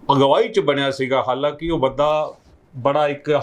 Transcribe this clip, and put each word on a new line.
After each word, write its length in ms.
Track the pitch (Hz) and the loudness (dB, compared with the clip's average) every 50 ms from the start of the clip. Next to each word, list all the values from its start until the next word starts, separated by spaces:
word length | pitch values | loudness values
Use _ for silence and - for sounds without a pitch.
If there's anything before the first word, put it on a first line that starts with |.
| - - 139 135 | -2 0 2 4
ਅਗਵਾਈ 320 | 135 135 143 185 226 233 | 4 4 4 4 2 0
'ਚ 100 | - 202 | 0 0
ਬਣਿਆ 320 | 170 147 143 139 139 139 | 0 0 0 0 0 -2
ਸੀਗਾ। 320 | 135 135 131 123 131 131 123 127 | -2 -4 -2 -2 0 -2 0 -2
ਹਾਲਾਂਕਿ 420 | 127 131 139 147 147 143 165 165 | -2 -2 -2 -4 -4 -6 -6 -6
ਉਹ 100 | 165 151 | -2 -2
ਬੰਦਾ 540 | 131 131 117 127 147 151 151 151 156 147 - - _ - - _ _ _ - 131 | -2 -2 0 0 0 0 0 0 -2 -4 -8 -14 _ -20 -20 _ _ _ -16 -4
ਬੜਾ 300 | 117 139 143 147 151 147 | -2 0 0 2 0 0
ਇੱਕ 340 | 143 139 - 147 151 139 | -2 -4 -2 -2 0 0